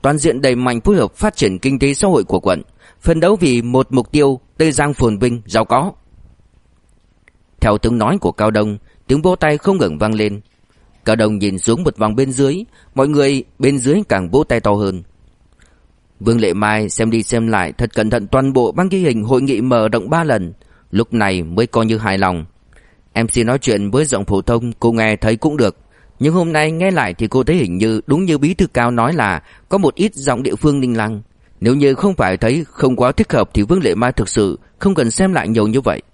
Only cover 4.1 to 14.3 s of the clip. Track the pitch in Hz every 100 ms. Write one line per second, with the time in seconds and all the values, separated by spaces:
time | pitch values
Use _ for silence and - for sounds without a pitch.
4.1 | 151 139 131 _ _ 160 143 143 143 117
5.1 | 104 123 117 101 110 113 120 175 - _
6.1 | - - _ _ _ _ _ _ _ _
7.1 | _ _ _ _ _ 113 104 117 117 107
8.1 | 185 - - 107 107 107 101 _ _ _
9.1 | 139 170 185 156 151 - 190 104 76 107
10.1 | 107 107 101 - _ _ _ _ _ -
11.1 | 113 107 104 101 95 - 117 165 - 107
12.1 | 110 135 127 135 165 226 _ _ - 139
13.1 | 147 139 139 - _ 131 143 123 175 208
14.1 | 98 90